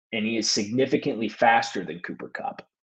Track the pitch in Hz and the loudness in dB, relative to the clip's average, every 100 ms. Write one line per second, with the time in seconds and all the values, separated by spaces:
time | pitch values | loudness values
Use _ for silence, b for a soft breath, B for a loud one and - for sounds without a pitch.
0 | _ 113 107 113 107 - 101 123 131 147 | _ -4 0 0 0 0 0 2 2 2
1 | 147 110 107 - 117 117 - - 85 87 | 0 -2 -4 2 4 4 2 -4 -6 -8
2 | - - - - - - - _ | -10 -10 -10 -8 -8 -10 -14 _